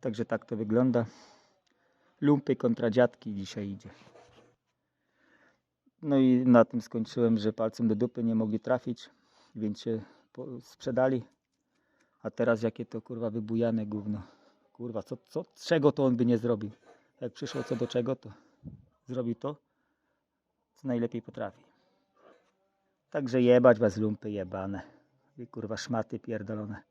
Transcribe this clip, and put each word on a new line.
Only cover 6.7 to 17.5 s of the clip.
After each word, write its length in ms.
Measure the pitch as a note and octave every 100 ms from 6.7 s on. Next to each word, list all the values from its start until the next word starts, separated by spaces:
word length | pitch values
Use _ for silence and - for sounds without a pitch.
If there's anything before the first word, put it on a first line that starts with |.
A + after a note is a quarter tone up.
| A#2+
skończyłem, 580 | - A#2+ A2 - A#2 A2+
że 140 | G#2+
palcem 360 | G#2+ A2+ - A#2+
do 80 | G#2+
dupy 280 | B2 -
nie 100 | A#2
mogli 260 | A2 A2 G#2+
trafić, 500 | - B2 - A#2+ - _ _ _ _
więc 260 | - G#2+ G#2
się 220 | - A2+ G#2 _ _
po-, 280 | - B2+ B2+
sprzedali. 640 | - - - B2 C3 C3 A2 _ _ _ _ _ _ _ _ _
A 80 | A2+
teraz 320 | - A#2 A2+
jakie 240 | A2+ - A#2
to, 160 | A2+
kurwa, 280 | - A#2 A#2
wybujane 560 | A2 G#2+ A2+ A#2 A2+ G#2+
gówno. 360 | G#2+ G2+ G#2+ F#2 _ _ _ _
Kurwa, 300 | _ A#2+ A2
co, 140 | - B2+ _
co, 160 | - F3+ _
czego 280 | - E3 D3
to 120 | C3+
on 120 | C3+ A#2+
by 100 | A#2+
nie 120 | A#2+
zrobił? 320 | A#2 A2+ G#2 - _ - _ _
Jak 120 | B2
przyszło 320 | - C#3